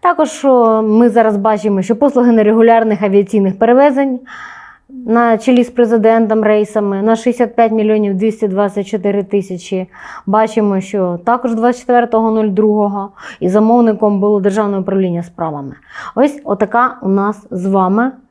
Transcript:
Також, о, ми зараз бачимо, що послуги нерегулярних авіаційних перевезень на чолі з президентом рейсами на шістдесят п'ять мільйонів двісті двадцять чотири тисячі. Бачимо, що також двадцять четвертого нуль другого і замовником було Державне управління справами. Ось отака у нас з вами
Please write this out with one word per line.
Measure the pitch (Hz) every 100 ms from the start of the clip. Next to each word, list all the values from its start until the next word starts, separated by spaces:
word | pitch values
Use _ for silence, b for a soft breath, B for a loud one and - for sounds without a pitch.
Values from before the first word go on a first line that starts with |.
Також, | 359 349 320 -
о, | 277 254 233 220
ми | 220 214 240
зараз | 220 220 202
бачимо, | 208 208 214 196
що | 190 233
послуги | 285 262 247
нерегулярних | 226 208 220 226 226 220 202
авіаційних | 202 202 196 220 196 190
перевезень | 226 247 285 269 277 247 262 B B B B B _ 269 247
на | 226 233 220
чолі | 226 247
з | 240
президентом | - 240 226 220 226 226 220
рейсами | 214 214 208 214 202 196
на | 208 226
шістдесят | 240 240 233 226
п'ять | 226
мільйонів | 220 214 214 208
двісті | 190 220 220 214
двадцять | 185 202 196 196
чотири | 220 196 202
тисячі. | 196 202 190 180 - 190 185 B B B -
Бачимо, | 202 220 220 208 196
що | 190 208 180 175
також | 175 240 240
двадцять | 226 240 247
четвертого | - 240 240 233 220
нуль | 220 214
другого | 190 214 214 202 202 196 B B B
і | 180
замовником | 196 220 240 233 214 214 202
було | 202 208
Державне | 196 196 208 196
управління | 190 196 185 170
справами. | 175 - 165 147 139 135 B B B
Ось | - 285 285
отака | - 196 202 240 247 240
у | 190
нас | 196 202 202 -
з | 190 190
вами | 196 185 202 254 262 _